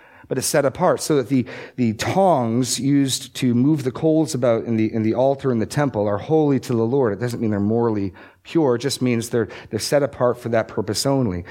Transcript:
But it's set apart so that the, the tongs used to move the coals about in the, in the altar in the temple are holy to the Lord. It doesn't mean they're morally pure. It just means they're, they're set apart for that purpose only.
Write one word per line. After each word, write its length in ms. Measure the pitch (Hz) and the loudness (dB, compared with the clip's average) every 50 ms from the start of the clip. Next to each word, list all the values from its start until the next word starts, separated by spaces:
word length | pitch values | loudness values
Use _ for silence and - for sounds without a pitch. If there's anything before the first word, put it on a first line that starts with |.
| - - - - - - | -20 -20 -20 -20 -10 -6
But 80 | 139 | -4
it's 100 | 131 104 | -4 -2
set 160 | - - 151 139 | 2 2 2 2
apart 380 | 131 - - 180 170 131 - | 2 0 2 2 2 2 0
so 160 | - - 156 | 0 0 2
that 100 | 139 120 | 0 2
the, 180 | 110 139 127 120 - - - - - - | 2 0 0 0 -2 -8 -14 -16 -12 -2
the 180 | - 123 113 104 | 0 0 0 0
tongs 880 | - - 117 - 185 196 185 160 131 120 113 113 123 127 120 - - | 0 -4 -2 2 4 4 4 4 2 2 0 0 0 0 -2 -2 -2
used 560 | - 139 143 143 139 131 120 - - - - | 0 2 2 2 2 2 -2 -6 -8 -12 -6
to 180 | - 135 123 120 | -2 0 2 2
move 300 | 120 127 147 160 143 123 | 4 4 2 2 0 -2
the 80 | 131 | -4
coals 420 | - - 160 160 156 160 156 151 - | -4 0 0 2 2 2 2 0 -2
about 300 | 127 131 120 113 110 - | 0 2 2 2 0 0
in 140 | 117 113 | -2 0
the, 140 | 110 110 104 | 0 0 0
in 120 | 107 110 107 | 0 0 0
the 100 | 110 101 | 0 2
altar 380 | 120 131 139 139 135 139 135 | 2 2 2 0 0 -2 -2
in 80 | 120 110 | 0 0
the 60 | 104 | -2
temple 420 | - - 147 147 131 - 104 104 | -2 0 0 0 0 0 -2 0
are 100 | 107 104 | 0 -2
holy 440 | 104 - - 160 156 151 143 135 123 | -4 -2 0 2 2 4 2 2 0
to 120 | - - 123 | 0 -2 0
the 120 | 113 113 | 0 0
Lord. 260 | 117 131 143 131 107 | 2 2 2 2 0
It 80 | 101 87 | 0 -2
doesn't 220 | 123 120 117 87 | -4 -6 -4 -2
mean 100 | 117 107 | -2 0
they're 80 | 107 101 | 0 0
morally 540 | 101 107 113 117 117 117 107 104 98 92 - - - - - _ _ | 0 2 2 2 2 0 0 -2 -4 -6 -8 -12 -20 -20 -20 _ _
pure. 320 | - - 165 151 127 120 | -4 0 2 2 2 2
It 40 | 117 | 0
just 220 | 139 139 - - | -2 -4 -2 -2
means 280 | - 127 120 113 113 - | 0 0 0 0 -2 -2
they're, 200 | - 117 107 - - - - - | -2 -2 -2 -2 -6 -14 -12 -8
they're 100 | - 104 | -8 -6
set 220 | - - 151 143 | -2 0 0 0
apart 380 | 143 - - - 123 123 113 - | 0 0 -2 0 0 0 0 -2
for 80 | - 117 | -4 -2
that 200 | 117 113 110 - | 0 0 -2 -2
purpose 360 | - 120 98 113 101 - - | -4 -6 -4 -4 -4 -2 0
only. 380 | 135 139 135 123 101 90 87 - - | 0 0 2 0 0 -2 -4 -8 -10